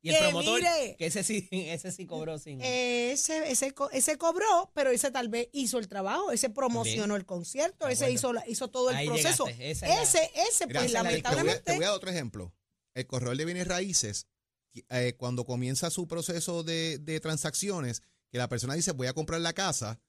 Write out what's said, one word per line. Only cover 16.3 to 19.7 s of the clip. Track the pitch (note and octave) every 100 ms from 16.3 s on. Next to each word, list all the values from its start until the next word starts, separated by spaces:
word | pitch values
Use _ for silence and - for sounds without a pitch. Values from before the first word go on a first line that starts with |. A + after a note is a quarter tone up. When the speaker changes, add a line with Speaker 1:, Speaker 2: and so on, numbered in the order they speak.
| E3+ D#3+ E3+
Speaker 3:
de, | E3 E3 D#3+ C#3+
de | D3 D#3+
transacciones, | D#3+ D#3 D#3 - G3+ F#3 C3 A#2 _ _ _
que | B2
la | A#2+
persona | A#2+ A#2+ D3+
dice, | E3+
"Voy | C#3+ B2
a |
comprar | C#3+ D#3 E3
la | E3
casa" | E3 F#3+